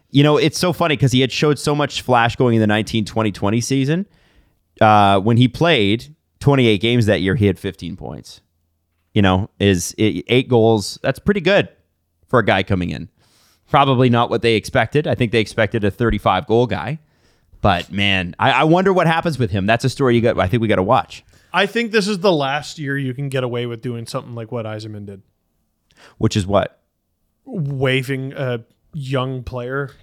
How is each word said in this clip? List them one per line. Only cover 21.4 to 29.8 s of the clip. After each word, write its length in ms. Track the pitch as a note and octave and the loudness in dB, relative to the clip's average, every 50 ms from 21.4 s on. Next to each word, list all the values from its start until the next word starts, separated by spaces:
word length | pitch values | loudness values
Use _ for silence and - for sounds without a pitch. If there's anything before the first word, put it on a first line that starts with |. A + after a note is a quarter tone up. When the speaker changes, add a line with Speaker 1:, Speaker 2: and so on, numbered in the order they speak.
| _ _ | _ _
Speaker 2:
I 120 | - F3 G3+ | -2 -2 -2
think 280 | G3 - A#3 A#3 A3 | 0 -2 -4 -4 0
this 140 | G3+ A3+ F3+ | 0 -2 0
is 120 | G3+ G#3+ F3+ | 0 -4 0
the 120 | E3+ G#3 | 2 2
last 460 | F3 D3 C#3 C3+ C#3 D3 C#3 - - - | 2 2 0 -2 -4 -6 -8 -10 -12 -10
year 200 | D3 C3+ C#3 C#3 | -6 -6 -4 -4
you 160 | C3+ B2+ B2 | -4 -6 -6
can 160 | C3 C#3+ C#3 | -6 -8 -4
get 120 | C3 C3 | -4 -4
away 220 | B2+ B2 A#2+ A#2+ A#2+ | -4 -4 -4 -6 -6
with 140 | A#2+ A#2+ A2+ | -6 -8 -8
doing 260 | - B2+ A#2+ A#2 A#2 | -8 -10 -10 -8 -10
something 280 | - - C3+ - A#2+ A#2+ | -10 -10 -10 -10 -10 -12
like 180 | A#2 A2+ A2+ | -14 -12 -10
what 140 | B2 A#2+ A2 | -10 -10 -8
Yzerman 400 | G#2+ G#2+ A2 A2 A2 G#2+ G#2 G2+ | -8 -10 -10 -12 -12 -14 -14 -14
did. 160 | G2+ G2+ F#2+ _ _ _ _ _ _ _ _ _ _ _ _ _ _ _ _ - - _ _ | -16 -18 -20 _ _ _ _ _ _ _ _ _ _ _ _ _ _ _ _ -20 -20 _ _
Speaker 1:
Which 180 | A2+ G#2+ - | -2 0 0
is 100 | G#2+ F#2 | 0 -2
what? 360 | F#2 G2 F#2+ F#2 - - _ _ _ _ _ _ _ _ _ _ _ _ _ _ | 2 2 0 0 0 -8 _ _ _ _ _ _ _ _ _ _ _ _ _ _
Speaker 2:
Waiving 840 | C#4 B3+ G3 D3 C#3 C#3+ C3 C3+ C3 C3 C3+ C3 B2 C#3 C3 C3+ C3+ C#3+ | -12 -8 -6 -6 -6 -4 -2 0 0 0 0 -2 -4 -6 -8 -8 -10 -8
a 300 | - C#3 B2+ B2 A#2 A#2+ _ _ _ _ _ | -8 -6 -6 -6 -6 -10 _ _ _ _ _
young 500 | - D#3+ C3+ C3 C3+ C3 B2+ C3 C3 B2+ | -14 -14 -8 -6 -4 -4 -4 -4 -8 -10
player. 480 | A#2+ - B2+ B2 A#2+ B2 C3 C#3 | -10 -10 -12 -10 -10 -8 -6 -8